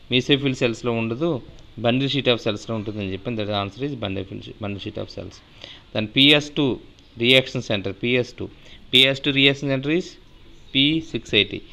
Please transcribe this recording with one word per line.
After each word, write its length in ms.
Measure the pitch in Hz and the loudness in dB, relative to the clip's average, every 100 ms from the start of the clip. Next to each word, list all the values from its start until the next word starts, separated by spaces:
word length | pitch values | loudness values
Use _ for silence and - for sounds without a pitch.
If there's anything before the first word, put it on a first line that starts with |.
| - | -2
mesophil 400 | 123 123 139 139 | -2 2 2 2
సెల్స్‌లో 400 | 127 123 110 123 | 0 -2 -2 -4
ఉండదు, 500 | 117 113 117 170 135 - - - - | -2 -2 -2 -2 -4 -8 -20 -18 -4
bundle 280 | 117 127 139 | 0 0 0
sheet 200 | 139 127 | 0 2
of 80 | 117 | 0
సెల్స్‌లో 400 | 117 104 - 113 | 0 -4 -6 -6
ఉంటుందని 360 | 104 107 98 | -6 -6 -6
చెప్పాను. 240 | 95 123 113 | -6 -6 -6
That 140 | 104 | -4
answer 380 | 104 98 120 143 | -4 -4 -6 -8
is 140 | 127 | -6
bundle, 380 | 104 98 95 104 | -6 -6 -8 -12
bundle 360 | 107 - 104 101 | -14 -10 -8 -8
sheet 200 | 104 101 | -10 -10
of 60 | |
cells. 300 | 98 - 92 - - - - - - 110 | -10 -12 -14 -18 -20 -20 -20 -20 -8 -6
Then 100 | 107 | -2
పీఎస్ 440 | 127 139 151 147 | 6 6 6 2
టూ 300 | - 139 98 - - - 113 | -2 -2 -2 -8 -20 -20 -2
రియాక్షన్ 440 | 120 131 131 131 | 4 4 4 -6
సెంటర్, 320 | - 104 95 95 | -4 -4 -4 -4
పీఎస్ 360 | 120 123 120 - | -2 0 -2 -8
టూ. 100 | 95 - - - - | -12 -12 -20 -20 2
పీఎస్ 260 | 127 131 135 | 4 4 2
టూ 100 | 151 | 0
రియాక్షన్ 380 | 139 139 135 139 | 4 4 2 -2
సెంటర్ 240 | 135 139 | -2 0
is 120 | 165 180 - - - - - - | -2 -2 -14 -20 -20 -20 -20 -2
పీ 260 | 135 143 160 | 2 2 2
సిక్స్ 340 | 156 117 - | -4 -8 0
ఎయిటీ. 260 | 110 92 95 - | 2 2 -2 -12